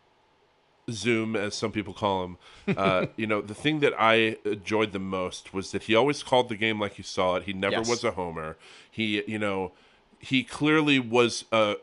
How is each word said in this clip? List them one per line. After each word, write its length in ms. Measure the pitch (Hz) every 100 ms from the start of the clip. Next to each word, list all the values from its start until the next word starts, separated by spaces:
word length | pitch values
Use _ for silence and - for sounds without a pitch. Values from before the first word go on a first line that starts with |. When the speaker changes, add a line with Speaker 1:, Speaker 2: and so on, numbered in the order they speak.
| _ _ _ _ _ _ _ _ -
Speaker 1:
Zoom, 440 | 110 110 113 113
as 200 | 110 101
some 180 | - 110
people 200 | 107 101
call 320 | - 104 95
him, 120 | 90 90 - - - 95
uh, 300 | 98 92 -
Speaker 2:
<laughs> 60 | -
Speaker 1:
you 100 | 107
know, 140 | 104
the 140 | 101
thing 260 | 107 147 156
that 120 | 139 -
I 380 | 110 113 110 110
enjoyed 480 | 107 104 95 110 110
the 80 | 98
most 520 | 95 95 90 - -
was 200 | 95 92
that 120 | 98
he 100 | - 110
always 260 | 139 143
called 260 | - 127 120
the 80 | 104
game 220 | 110 107
like 180 | 101 -
you 60 |
saw 320 | - - 92 90
it. 80 |
He 80 | 87
never 240 | 95 98 98
Speaker 2:
Yes. 100 | 113
Speaker 1:
was 160 | 117
a 80 | 117
homer. 440 | 90 85 82 78 80 - - -
He, 320 | - 110 104 101
you 120 | 107
know, 340 | 104 95 90 - _ _ _ _
he 240 | - 131
clearly 540 | - - 147 156 147 135
was 440 | 117 120 120 - -
a, 260 | 113 107 101